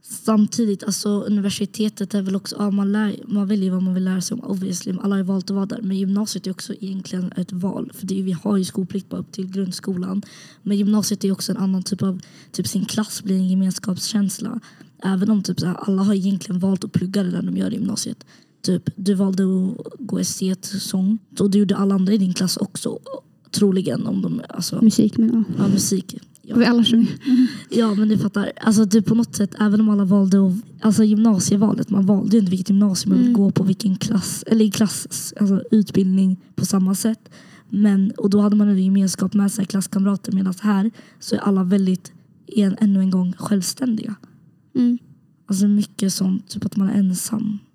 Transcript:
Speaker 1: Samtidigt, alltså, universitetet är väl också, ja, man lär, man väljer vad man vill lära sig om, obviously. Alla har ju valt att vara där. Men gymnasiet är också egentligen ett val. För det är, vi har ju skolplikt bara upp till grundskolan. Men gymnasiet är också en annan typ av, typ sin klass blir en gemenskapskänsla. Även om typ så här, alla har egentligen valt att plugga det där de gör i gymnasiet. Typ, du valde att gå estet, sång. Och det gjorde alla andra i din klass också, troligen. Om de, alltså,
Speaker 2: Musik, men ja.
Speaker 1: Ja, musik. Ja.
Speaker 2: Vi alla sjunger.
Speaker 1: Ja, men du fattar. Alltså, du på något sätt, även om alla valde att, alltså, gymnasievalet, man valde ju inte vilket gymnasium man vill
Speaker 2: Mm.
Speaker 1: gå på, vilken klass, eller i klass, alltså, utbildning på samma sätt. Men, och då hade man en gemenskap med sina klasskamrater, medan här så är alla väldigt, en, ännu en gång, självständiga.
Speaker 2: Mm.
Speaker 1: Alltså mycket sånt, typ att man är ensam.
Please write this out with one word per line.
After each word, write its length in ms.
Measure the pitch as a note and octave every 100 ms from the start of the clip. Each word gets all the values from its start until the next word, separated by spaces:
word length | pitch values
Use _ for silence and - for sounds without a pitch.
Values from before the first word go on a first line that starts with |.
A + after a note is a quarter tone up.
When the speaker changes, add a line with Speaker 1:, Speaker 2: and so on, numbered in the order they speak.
Speaker 1:
Samtidigt, 800 | - - - A3 G#3 - A3 G3
alltså, 240 | - G3 G#3+ G3+
universitetet 920 | - G#3 G3 - G3+ - G#3+ - G3
är 80 | G3+
väl 140 | F#3+ F#3+
också, 200 | - -
ja, 120 | G#3
man 220 | G3+ G3
lär, 240 | G#3 G#3+ - -
man 200 | G3+ G3
väljer 220 | G#3 F#3+
vad 120 | F#3
man 120 | F#3
vill 100 | F#3
lära 160 | F#3 F#3
sig 140 | F3+
om, 60 | - -
obviously. 440 | F#3+ F#3+ F3+ - F#3
Alla 120 | G3
har 20 | G3
ju 40 |
valt 260 | F#3+ G3 F3+
att 40 | G3
vara 100 | G3
där. 140 | -
Men 140 | F#3+ F#3+
gymnasiet 500 | G3 G3 G#3+ F#3 F#3+
är 40 |
också 240 | F#3 - -
egentligen 520 | G3 F#3+ - F#3 F3+ -
ett 160 | F3+
val. 380 | F3+ F#3+ - -
För 120 | - F#3+
det 120 | F#3+
är, 40 |
vi 100 | F#3+
har 240 | E3 G#3 G3
ju 80 |
skolplikt 440 | F#3 - F#3 G3 -
bara 120 | F3
upp 120 | -
till 140 | - F#3
grundskolan. 720 | F#3+ F#3 F3+ - F#3 F#3 G3 - - - _
Men 140 | G3 G3+
gymnasiet 480 | G3+ G#3+ - G3+
är 80 | G3
också 200 | F#3+ -
en 60 | F#3+
annan 240 | F#3+ F#3+
typ 200 | F3+ F#3
av, 180 | G3 F#3 - - -
typ 140 | - F3
sin 180 | F#3+
klass 380 | - - G#3+ -
blir 140 | G3 F#3+
en 120 | F#3
gemenskapskänsla. 1120 | F#3 F#3+ F3 - F3+ - G#3+ G3 - - A#3 - - - _
Även 260 | F#3+ F#3+ G3+
om 120 | G#3+
typ 180 | F#3 F3
så 60 | E3
här, 80 | F3
alla 240 | - F#3+
har 120 | G3
egentligen 440 | G3 F#3+ G3 - F3+
valt 240 | F#3+ F#3+
att 80 | G#3
plugga 300 | E3+ F3+ G3
det 80 | F3+
där 120 | F3
de 140 | F3+ F#3
gör 140 | F#3+
i 40 |
gymnasiet. 500 | - - - - - - - _ _
Typ, 280 | - F3+ - -
du 180 | F#3+
valde 280 | F#3+ G3 F#3
att 320 | F#3+ F#3+ F#3 - - -
gå 200 | B3 F3+
estet, 460 | F3+ - F#3 F#3
sång. 540 | - G3 - F#3+ F#3+ A3 _ -
Och 100 | G3
det 80 | G3+
gjorde 180 | G3 F#3+
alla 180 | G3
andra 180 | G3 F#3+
i 60 | G#3+
din 160 | F#3
klass 220 | F3+ F3+ -
också, 420 | - - - - - - _ _ _
troligen. 560 | - G3+ F#3+ F#3 A#2 -
Om 160 | G3
de, 180 | F3+ - -
alltså, 340 | - F3 -
Speaker 2:
Musik, 340 | A3+ - G#3+ -
men 260 | A3+ A3+ G3+ F3
ja. 80 |
Speaker 1:
Ja, 40 | G3+
musik. 480 | G3 G3+ F#3+ - - - _ -
Ja. 100 | B3
Speaker 2:
Vi 80 |
alla 200 | A#3+ A#3+
sjunger. 240 | A3+ A#3 - - C#4+ B3 B3 - -
Speaker 1:
Ja, 240 | A3 A3+
men 140 | G#3 G#3+
du 100 | G#3+
fattar. 340 | G#3 G3+ G3 -
Alltså, 240 | A3+ G#3+
du 180 | G#3+ A3
på 120 | F#3+
något 200 | A3+ A#3
sätt, 200 | - G3+ -
även 200 | G#3+ G#3
om 80 | A3
alla 160 | G3+
valde 420 | F#3+ G3+ F#3+ G3 F#3+
att, 80 | F#3 - -
alltså, 240 | A3 G#3+
gymnasievalet, 840 | G#3+ G#3+ A3+ F#3+ - G3+ G3+ - -
man 160 | G3 F#3+
valde 300 | G3+ G3+ A3+
ju 20 |
inte 100 | F#3+
vilket 180 | F#3 F#3
gymnasium 400 | G3 G#3 F3+ -
man 80 | F#3
vill 100 | B3
Speaker 2:
Mm. 140 | A#3+
Speaker 1:
gå 80 | G3
på, 120 | -
vilken 320 | F#3+ F#3+ G#3 F#3
klass, 480 | - A3 - - -
eller 180 | A3+
i 60 | G#3+
klass, 640 | - G#3+ - - - - -
alltså, 220 | G3+ G3 -
utbildning 720 | A3 G3 - F#3+ F#3+ F#3+ F#3 _
på 120 | - F#3+
samma 280 | G3 F#3+
sätt. 340 | G3 A3+ A3 _ - - - _
Men, 420 | G3+ G#3 G3 F#3+
och 200 | - G3+
då 100 | G#3
hade 160 | G3+ G#3
man 120 | G#3
en 160 | F#3+
gemenskap 500 | F#3+ G3 F#3+ - F#3+
med 180 | G3+ G3+
sina 120 | G3+ G3
klasskamrater, 640 | G3 - G3 G3 G3 -
medan 220 | F#3+ F#3+ F3+
här 300 | G#3+ G3 A3 - - _
så 160 | -
är 40 | G#3+
alla 260 | G3+ F#3+
väldigt, 480 | F3+ G3+ F#3 F#3 - - _ _ -
en, 300 | A3 G3 F#3+
ännu 200 | G#3+ G3
en 100 | F#3+
gång, 240 | F#3 F3+ -
självständiga. 760 | - G3+ F3+ - B3+ A3 - G#3 - - _ _ _ C4
Speaker 2:
Mm. 220 | A#3+ A#3+ - - _ _ -
Speaker 1:
Alltså 200 | F#3+ G#3
mycket 440 | G#3 G#3 - F#3+
sånt, 340 | - F#3+ F#3+ -
typ 160 | G#3
att 120 | G3+ -
man 120 | F#3+
är 60 | G3+
ensam. 600 | F#3+ F3+ - G#3+ G#3+ G#3 _